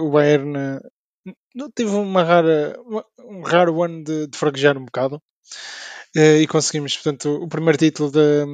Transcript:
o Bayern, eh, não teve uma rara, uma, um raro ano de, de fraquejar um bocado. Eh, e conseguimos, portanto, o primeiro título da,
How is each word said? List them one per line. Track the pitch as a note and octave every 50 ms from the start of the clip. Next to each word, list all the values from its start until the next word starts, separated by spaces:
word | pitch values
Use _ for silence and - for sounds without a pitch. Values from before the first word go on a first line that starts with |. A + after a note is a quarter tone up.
o | D#3+ D3
Bayern, | C#3+ D3+ D3 D3 D3+ C#3 C#3 D3 C#3+
eh, | C#3 C#3 C#3 C3+ - - - _ _ _ _ _ _ _ F#3 - _ _ _ _
não | B3 C#4+ C4+
teve | - - A#3 G#3 G3+
uma | G#3 G#3 F#3+ F#3+ F#3 E3
rara, | E3 F3 F3 D#3+ D#3+ D#3+ D3+ D3 D3 - - -
uma, | A#3+ G#3+ A3 - _ _ -
um | - - G3+ F#3 D#3+
raro | - E3 F3 F3+ E3+ D#3+ E3 F3
ano | E3+ E3 D#3+ D3+
de, | D3+ D#3 D#3 D3+
de | C#3+ -
fraquejar | - E3 D3+ C#3 C3+ C#3+ D3 C#3
um | C3+ C3
bocado. | A#2+ - B2+ C3 C3+ C#3+ D#3 - _ _ _ _ _ - - - - - - - - - - - _ -
Eh, | D#3+ D#3 D#3 D3+ D#3
e | D#3
conseguimos, | - - D#3 C#3+ - - D3+ C#3+ C3+ -
portanto, | - - D#3 C#3+ - - D3 D3
o | D3 E3+
primeiro | D#3+ E3 D#3+ D#3+ E3 D3+
título | - D#3+ D#3 D3+ - D3+ C#3+
da, | C3+ D#3 D3+ D3 D3 D3 D3 C#3+